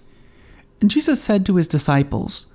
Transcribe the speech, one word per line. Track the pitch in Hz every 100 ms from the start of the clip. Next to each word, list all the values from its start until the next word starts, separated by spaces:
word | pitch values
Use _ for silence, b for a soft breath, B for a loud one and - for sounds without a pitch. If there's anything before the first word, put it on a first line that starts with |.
| b b b b b b b -
And | 208
Jesus | 302 302 277
said | - 208 190
to | 180
his | 160
disciples, | 151 - 139 139 110 - - -